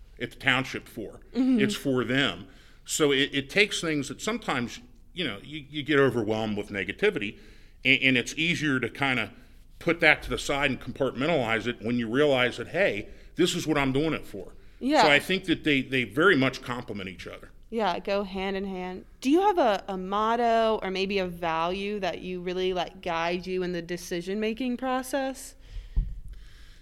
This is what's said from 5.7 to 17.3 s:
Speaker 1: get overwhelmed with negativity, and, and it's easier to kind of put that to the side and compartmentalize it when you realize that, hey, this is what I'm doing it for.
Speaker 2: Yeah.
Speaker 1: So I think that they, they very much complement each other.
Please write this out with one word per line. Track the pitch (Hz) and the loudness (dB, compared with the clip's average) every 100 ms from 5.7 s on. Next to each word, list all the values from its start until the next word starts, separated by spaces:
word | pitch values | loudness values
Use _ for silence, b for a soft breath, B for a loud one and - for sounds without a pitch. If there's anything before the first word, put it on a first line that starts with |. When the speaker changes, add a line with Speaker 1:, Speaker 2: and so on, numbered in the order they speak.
| 151 | -6
Speaker 1:
get | 131 147 | 2 4
overwhelmed | 135 120 104 110 110 104 | 6 4 2 0 0 -2
with | 98 | -4
negativity, | 101 95 98 208 175 104 - b b b b | -4 -4 0 0 0 -4 -8 b b b b
and, | 131 131 | 2 4
and | 135 127 | 4 2
it's | 117 - | 2 -2
easier | 165 147 151 131 | 0 0 0 0
to | 117 | -2
kind | - 139 127 | -2 -2 0
of | 107 - b b b - | -2 -8 b b b -6
put | - 165 | -2 4
that | 156 143 | 4 4
to | - | 0
the | 123 | -4
side | - 143 139 | -2 0 0
and | 127 | -2
compartmentalize | - 117 135 - 143 165 110 113 104 | -6 -2 -2 0 2 2 2 0 -2
it | 113 | -4
when | 107 123 | -2 -2
you | 117 | 0
realize | 123 147 131 123 117 | 4 4 6 2 0
that, | 107 | -4
hey, | 156 202 104 - B B | 0 0 0 -6 B B
this | B 175 | B 2
is | 175 143 | 2 0
what | 151 | 2
I'm | 135 | 2
doing | 131 156 | 2 0
it | 123 - | -2 -6
for. | 101 - - b b | -12 -12 -16 b b
Speaker 2:
Yeah. | 247 294 | 2 6
Speaker 1:
So | 208 | 8
I | 143 | 6
think | - 185 | 4 -2
that | - 156 | 0 0
they, | 156 139 | 2 2
they | 117 131 | 2 -2
very | 117 107 185 160 | 0 2 4 6
much | 131 - | 4 0
complement | - 123 123 101 95 | -6 -6 -6 -8 -8
each | 87 | -10
other. | - | -14